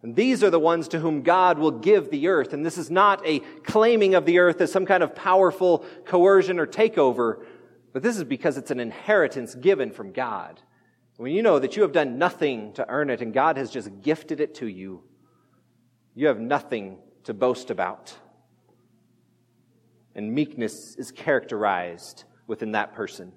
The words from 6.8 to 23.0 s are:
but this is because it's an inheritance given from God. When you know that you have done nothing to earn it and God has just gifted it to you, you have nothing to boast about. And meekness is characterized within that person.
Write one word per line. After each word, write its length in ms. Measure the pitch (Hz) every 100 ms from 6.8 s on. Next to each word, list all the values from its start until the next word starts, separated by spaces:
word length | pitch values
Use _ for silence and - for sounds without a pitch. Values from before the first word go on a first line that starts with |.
| 220 226 135 120 117 107 - - - _ _
but 120 | 131
this 120 | 190 220
is 80 |
because 340 | 139 180 170 135
it's 120 | 127
an 100 | 131
inheritance 760 | 117 - - 208 143 139 113 127
given 340 | 151 185 117
from 220 | - 98
God. 500 | 92 123 104 85 82 _ _ _ _ _ _
When 140 | 123
you 100 | 175
know 160 | 226 151
that 180 | 135 -
you 60 |
have 120 | 190
done 260 | 151 143 120
nothing 540 | 175 175 151 117 107
to 140 | 107 -
earn 220 | 127 143
it 140 | 120
and 100 | 117
God 240 | 110 151 139
has 140 | 123
just 180 | 131 104 98
gifted 360 | 113 156 - 147
it 140 | 151 -
to 120 | 117
you, 340 | 92 95 92 _ _ _ _ _ _ _ _ _ _ _
you 140 | - 147
have 120 | 110
nothing 600 | 117 143 - 117 98 95 _ _
to 100 | -
boast 380 | 107 127 123 -
about. 440 | 95 92 104 - - _ _ _ _ _ _ _ _ _ _ _ _ _ _ _ _ _ _ _
And 220 | - 107 123
meekness 600 | 147 - 110 - - -
is 160 | 123
characterized 1120 | - - 135 - 110 104 92 87 85 - - _ _ -
within 280 | 107 110
that 200 | 107 101
person. 380 | -